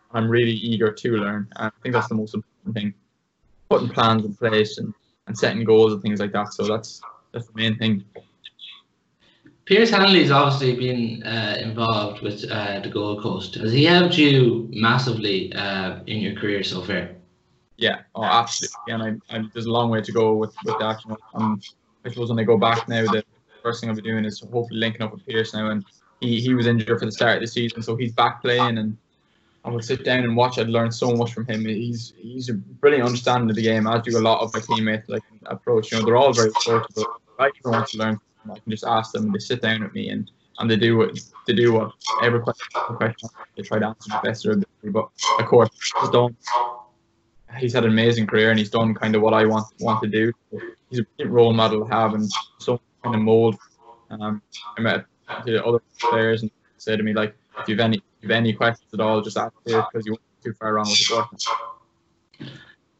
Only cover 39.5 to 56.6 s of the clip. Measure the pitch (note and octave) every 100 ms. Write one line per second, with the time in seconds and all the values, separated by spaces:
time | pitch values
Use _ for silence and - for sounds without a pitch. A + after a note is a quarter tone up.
39.5 | B2 A2+ A2 G2+ G#2 G#2 G#2 A2 _ _
40.5 | - A#2 G#2+ A2+ A2+ G#2+ - - - -
41.5 | A2+ A#2+ A2 A2 - - - A#2+ A#2+ A#2+
42.5 | - - - - A#2+ A2+ - A2+ - -
43.5 | - G2+ G#2+ G#2+ - - G#3+ A2+ A2+ -
44.5 | G#2 G2 _ G#2 G#2 - - - - -
45.5 | B2 A2+ - - - - B2 B2 A#2+ -
46.5 | - - - - _ _ _ _ _ -
47.5 | A#2+ B2+ B2 A#2 A2 A#2 A#2 G#2 A2 A2
48.5 | A2 G#2 A#2 A2+ G#2 A2 A2 A2 A2 A2
49.5 | A2 G#2+ - A#2 A2+ A2+ A2 A#2 - _
50.5 | G#2 - - _ B2 G#2+ - D3 A#2+ A#2
51.5 | A2+ A2 G#2+ A2 A2+ A2 G#2+ G#2+ - -
52.5 | _ - B2 - _ A#2+ A2 A2 A2+ A2+
53.5 | G2+ - _ - - _ A2 G#2+ G#2+ -
54.5 | - - - A2+ F2+ - _ - - -
55.5 | A2 A#2 A#2+ - - A#2 A2+ A2+ A2+ G#2+
56.5 | -